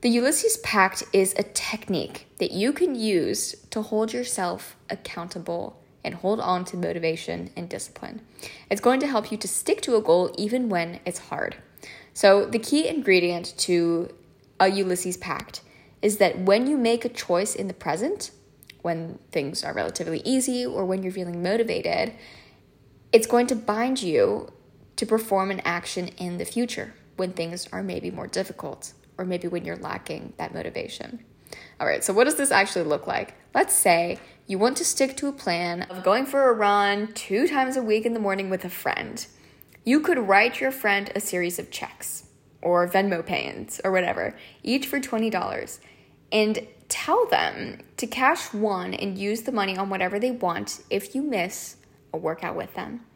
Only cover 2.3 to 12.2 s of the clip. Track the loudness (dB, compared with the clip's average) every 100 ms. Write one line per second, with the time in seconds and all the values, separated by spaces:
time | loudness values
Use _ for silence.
2.3 | -6 -4 0 0 2 0 0 2 2 2
3.3 | -2 -4 -8 -8 -8 -2 0 0 -2 -4
4.3 | -2 -2 -4 -10 -20 _ -10 -10 -10 -10
5.3 | -10 -6 -6 -6 -12 _ _ -10 -4 0
6.3 | 0 2 0 -2 -4 -4 0 -2 -2 -4
7.3 | -8 -8 -10 -10 -10 -10 -12 -14 -14 -18
8.3 | -18 -18 -18 -4 2 4 4 2 0 -2
9.3 | -6 -4 -4 0 0 4 2 6 4 4
10.3 | -2 -2 0 0 0 -2 -6 -8 -8 -8
11.3 | -4 -4 -6 -18 -20 -20 -20 -18 4